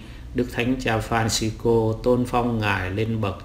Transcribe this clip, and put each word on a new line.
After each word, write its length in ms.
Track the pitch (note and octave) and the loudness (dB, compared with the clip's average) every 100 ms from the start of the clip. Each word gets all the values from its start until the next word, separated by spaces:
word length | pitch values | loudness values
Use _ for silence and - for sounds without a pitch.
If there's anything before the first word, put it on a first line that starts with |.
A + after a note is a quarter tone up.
| - - - | -10 -16 -8
Đức 180 | B2+ B2 | -2 -2
Thánh 240 | - A#2+ C3 | 0 0 0
Cha 200 | B2+ A2+ G#2+ | 0 0 0
Francisco 840 | A2+ A2+ - A2 G#2+ A#2+ A2+ A2 | 0 2 0 -2 -2 2 4 2
tôn 320 | A2 B2 B2 | 0 2 2
phong 340 | B2 B2 A#2+ A#2 | 2 0 0 0
Ngài 320 | G#2 G2 F#2 | 2 0 0
lên 300 | G2 A2 A2+ | -2 -2 0
bậc 240 | G#2 F2+ | -2 -4